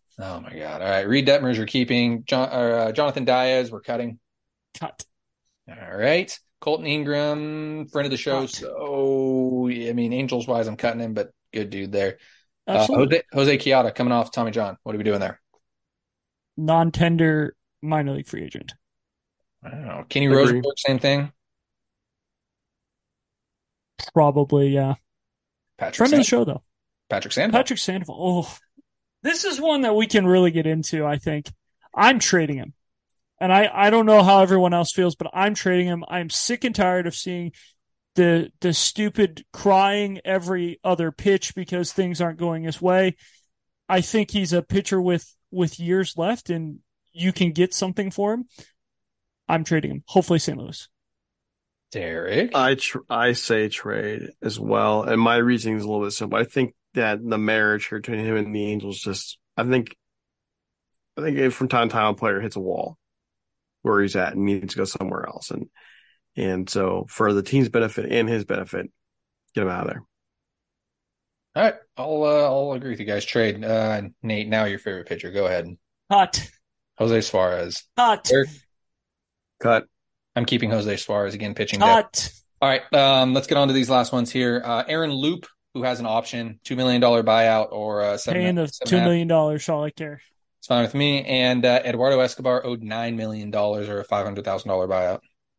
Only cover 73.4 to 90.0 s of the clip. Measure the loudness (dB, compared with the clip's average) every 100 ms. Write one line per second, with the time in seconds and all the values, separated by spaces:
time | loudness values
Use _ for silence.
73.4 | 0 0 -2 -2 0 -2 -6 -10 -6 -6
74.4 | -2 -2 -2 -4 -8 -10 -8 -10 -6 -2
75.4 | 0 -2 -4 -12 _ _ 0 2 2 0
76.4 | -8 _ _ _ _ -4 0 0 0 0
77.4 | 0 0 -4 -8 -8 0 2 2 2 2
78.4 | 2 -4 _ _ _ _ _ _ _ _
79.4 | _ _ 2 2 0 _ _ _ _ -4
80.4 | -2 0 0 -2 -2 -4 -4 -2 -4 -6
81.4 | -8 -6 -4 2 4 4 2 -4 -6 -10
82.4 | _ _ 0 0 0 2 4 4 2 0
83.4 | 0 2 2 2 2 2 2 -2 -2 -2
84.4 | -2 -2 -2 -4 -2 -4 -2 -2 -2 -4
85.4 | -8 _ _ -6 -4 -4 -2 -2 -4 -6
86.4 | -10 -12 -8 -2 0 4 6 6 4 4
87.4 | 6 4 0 -4 -4 -2 -2 -2 -2 -2
88.4 | 0 0 -2 -6 0 2 4 2 2 2
89.4 | 2 0 -4 -4 -4 -8